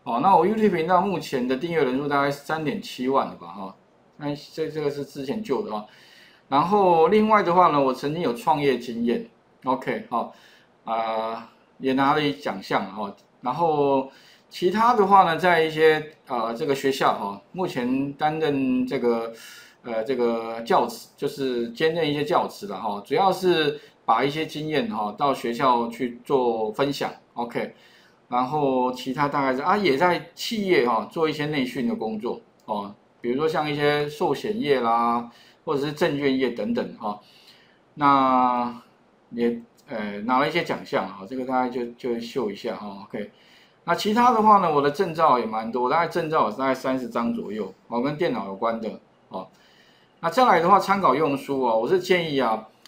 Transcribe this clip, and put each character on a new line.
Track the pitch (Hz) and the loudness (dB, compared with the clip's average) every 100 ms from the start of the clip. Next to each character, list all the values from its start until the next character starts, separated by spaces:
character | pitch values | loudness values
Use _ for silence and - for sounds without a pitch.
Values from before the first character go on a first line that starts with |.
哦， | 127 120 | -4 0
那 | 185 180 | 4 6
我 | |
YouTube | 180 220 214 | 4 4 2
频 | 170 | 2
道 | 165 180 | 4 2
目 | 196 165 | 2 -2
前 | 147 131 123 | -2 -2 0
的 | 131 | -2
订 | 165 | -2
阅 | 165 | 0
人 | 131 131 | 2 0
数 | 147 | 0
大 | 143 | 0
概 | 143 | 0
三 | 143 - 160 | -2 -6 -4
点 | 151 107 | -4 -6
七 | - - 127 | -8 -6 0
万 | 135 | 0
了 | 117 - | -2 -6
吧， | 85 | -16
哈， | 98 95 - _ _ _ - | -14 -14 -14 _ _ _ -12
那 | 143 143 - | -10 -10 -10
这， | - 156 | -8 -6
这 | 151 | -4
个 | 143 | -4
是 | 139 | -4
之 | 131 143 | -8 -10
前 | 135 110 | -8 -6
旧 | 107 120 | -4 -4
的 | 104 | -4
哈。 | 107 - - - - - _ - | -8 -10 -18 -20 -20 -20 _ -4
然 | 139 | 0
后 | 170 208 190 165 160 | 2 4 4 4 4
另 | 214 220 | 4 4
外 | 214 | 4
的 | 175 | 4
话 | 175 175 | 6 6
呢， | 147 | 4
我 | 135 | 2
曾 | 127 143 | 0 -4
经 | 160 | -2
有 | 151 | -2
创 | 117 - 147 | 0 0 2
业 | 143 120 | 2 0
经 | 120 117 | -2 -4
验， | 120 117 - _ _ _ | 0 0 -4 _ _ _
OK， | 131 131 - 110 - | -4 -4 -4 -6 -4
好， | 117 - - - - _ _ | -6 -6 -10 -20 -20 _ _
啊， | - 113 113 110 110 113 117 _ _ - | -6 -4 -4 -4 -4 -8 -12 _ _ -6
也 | 131 | -2
拿 | 131 139 | 2 2
了 | 151 | 2
一 | 147 | 0
奖 | 135 120 98 | -2 -6 -6
项 | - 131 | -4 -4
哈。 | 98 98 101 - _ _ | -4 -8 -10 -12 _ _
然 | 123 | -6
后 | 147 170 151 143 135 131 - - - _ | 0 0 2 2 2 -2 -10 -20 -20 _
其 | - 180 | -2 0
他 | 214 226 | 4 4
的 | 240 190 | 4 6
话 | 196 | 6
呢， | 180 156 | 6 4
在 | 180 165 | 4 4
一 | 160 | 2
些， | 156 160 156 151 - - | 4 6 4 0 -14 -6
呃， | 120 113 | -4 -2
这 | 117 151 | -2 -2
个 | |
学 | 135 135 | 0 0
校 | 135 147 | 2 2
哈， | 101 101 101 - | 2 -4 -8 -12
目 | 170 | -6
前 | 180 - 123 135 143 | -6 -4 -2 -2 -4
担 | 139 156 160 | -2 -2 0
任 | 151 139 131 127 | 0 0 0 0
这 | 123 139 | -2 0
个， | 120 117 113 - - - - _ | 0 0 -2 -10 -18 -20 -20 _
呃， | 127 110 | -8 -4
这 | 113 123 | -2 0
个 | 120 113 113 113 | 0 0 -4 -6
教 | 117 175 | 0 2
职， | 117 - - - | 2 -4 -16 -8
就 | 139 | -8
是 | - 131 120 117 | -4 -4 -2 -4
兼 | - 160 | -2 0
任 | 170 151 | 0 -2
一 | |
些 | 147 | -2
教 | 151 160 - | 0 0 -2
职 | - 101 | -6 -12
啦 | 95 | -8
哈， | 107 101 - | -8 -8 -2
主 | |
要 | 147 190 | 0 2
是 | 185 185 165 147 151 - _ | 2 2 2 0 -4 -10 _
把 | - 117 | 0 2
一 | 143 | 0
些 | 151 | -2
经 | 151 156 156 | -6 -6 -4
验 | 151 113 | -2 -2
哈， | 107 107 - | -2 -4 -2
到 | 143 | -2
学 | 131 117 | 0 -4
校 | 117 135 120 117 | 0 2 2 0
去 | - 127 120 | -4 -6 -6
做 | - 139 120 113 107 | 0 2 2 0 -2
分 | 107 143 | 0 -2
享， | 139 110 - _ | -2 -6 -8 _
OK。 | - 120 135 - - - _ _ _ - | -10 -6 -6 -6 -10 -20 _ _ _ -6
然 | 123 | -2
后 | 151 151 139 131 127 | -2 0 0 2 0
其 | 127 135 | -2 -6
他 | 131 143 | -2 -2
大 | 147 | 0
概 | 135 | 0
是， | 127 | 0
啊， | 160 208 | 0 2
也 | 185 | 2
在 | 135 180 160 - | 2 2 0 -4
企 | - - 220 196 | -12 -6 -4 2
业 | 160 123 | 2 4
哈， | 113 104 | 0 -2
做 | 170 156 | -2 -2
一 | |
些 | 147 | -2
内 | 147 151 123 | -4 -2 -2
训 | 139 117 | -2 -2
的 | |
工 | 104 110 107 | -2 -4 -4
作 | 117 - - _ | -6 -8 -12 _
哦， | - 104 101 101 _ _ | -8 -8 -8 -14 _ _
比 | 120 | -4
如 | 131 | -2
说 | 156 | 0
像 | 160 151 | -2 -2
一 | |
些 | 147 147 147 - | 0 2 0 -2
寿 | - 175 | -2 -2
险 | 135 117 107 | -2 -4 -2
业 | 143 131 | 0 2
啦， | 117 117 117 117 120 - - _ - | 2 2 2 0 -4 -14 -20 _ -4
或 | |
者 | 143 | -2
是 | 147 | -2
证 | 147 170 143 | 0 0 2
券 | 143 131 | 0 2
业 | 127 | 0
等 | 113 107 | -2 -4
等 | 117 92 - | -4 -4 -6
哈。 | 110 101 - _ - - _ _ _ | -8 -8 -14 _ -20 -20 _ _ _
那 | - 143 139 131 127 127 123 120 117 - _ _ _ _ | 0 4 6 4 4 4 2 -2 -8 -18 _ _ _ _
也， | 117 120 117 - _ - | -2 -2 -2 -8 _ -12
呃， | 117 104 101 | -8 -8 -6
拿 | 113 127 | 0 0
了 | 151 | 2
一 | |
些 | 170 | 0
奖 | 151 135 | -2 -6
项 | - 135 98 | -4 -4 -4
哈， | 98 98 | -8 -10
这 | 131 | -8
个 | |
大 | 127 127 | -2 -2
概 | 127 | -2
就， | 123 120 | -4 -8
就 | 117 127 117 | -6 -6 -4
秀 | 117 139 107 | -6 -6 -4
一 | 98 | -6
下 | 117 | -8
哈， | 95 104 98 98 | -8 -10 -14 -12
OK。 | 110 104 - _ - _ _ | -12 -12 -16 _ -20 _ _
那 | - | -6
其 | 170 202 | -4 0
他 | 220 247 | 2 4
的 | 233 | 4
话 | 214 202 | 6 6
呢， | 175 | 6
我 | 147 | 2
的 | 143 | 2
证 | 143 180 | 0 -2
照 | 156 156 123 | 2 4 4
也 | |
蛮 | 110 110 113 | 0 -6 -4
多， | 123 127 | -2 0
大 | 156 | 2
概 | 165 | 0
证 | 175 160 | -2 0
照 | 156 110 | 0 0
有 | 110 | 0
大 | 135 | -2
概 | |
三 | 131 139 131 | -2 -2 -4
十 | 120 | -4
张 | 117 117 | -4 -2
左 | 117 95 | -4 -6
右， | 107 95 - - | -8 -8 -12 -8
哦， | 117 | -4
跟 | 135 151 | -4 -2
电 | 175 | -2
脑 | 117 98 | -2 -8
有 | 98 | -4
关 | 113 113 | -4 -2
的 | 107 95 _ _ _ | -4 -8 _ _ _
哦。 | - - _ _ _ _ _ _ _ | -14 -14 _ _ _ _ _ _ _
那 | 170 | -2
再 | 247 247 | 4 6
来 | 180 | 6
的 | 170 | 6
话， | 196 | 4
参 | 196 196 | 4 2
考 | 170 | 4
用 | 135 160 135 | 4 2 -2
书 | - 135 | -4 0
哦， | 123 113 | 2 2
我 | 120 | 2
是 | 185 | 0
建 | 180 180 165 | 2 0 2
议 | 135 | 0
啊， | 117 110 - _ | 0 0 -6 _